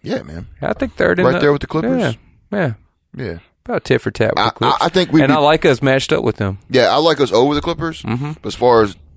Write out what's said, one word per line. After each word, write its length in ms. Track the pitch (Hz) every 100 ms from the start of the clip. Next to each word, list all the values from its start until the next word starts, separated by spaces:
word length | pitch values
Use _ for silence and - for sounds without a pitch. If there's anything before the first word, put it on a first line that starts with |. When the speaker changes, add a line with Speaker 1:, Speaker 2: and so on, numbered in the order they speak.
Speaker 1:
yeah, 200 | - 247
man. 240 | - 82 - -
Speaker 2:
I 120 | -
think 200 | - 269 -
third 220 | - -
in 40 | -
Speaker 1:
Right 60 |
Speaker 2:
the 40 | 175
Speaker 1:
there 140 | 143
with 80 | 143
the 40 | -
Clippers. 320 | 156 220 262
Speaker 2:
Yeah. 120 | 175 110 _ _ _
Yeah. 220 | 208 160 110 _ _ _ -
Speaker 1:
Yeah. 220 | 117 82 _ _
Speaker 2:
About 200 | - 226
tit 160 | - 123
for 100 | -
tat 200 | - 110
with 60 | -
Speaker 1:
I, 40 | 110
Speaker 2:
the 40 |
Clips. 260 | - 120 -
Speaker 1:
I, 60 | 170
I 20 |
think 240 | 185 175
we'd 100 | 160
Speaker 2:
And 80 | 135
Speaker 1:
be 40 | 151
Speaker 2:
I 20 |
like 260 | 147 156
us 160 | 170 127
matched 320 | 135 135 -
up 100 | 143
with 120 | - -
them. 220 | 101 95 _
Speaker 1:
Yeah, 200 | 123 110
I 40 | 123
like 240 | 165 147
us 120 | 131
over 220 | 107 135
the 60 | 147
Clippers. 420 | 170 160 160 160
Speaker 2:
Mm-hmm. 300 | - 120 147 151
Speaker 1:
But 40 | 110
as 60 | -
far 260 | 123 117
as 140 | 107 - -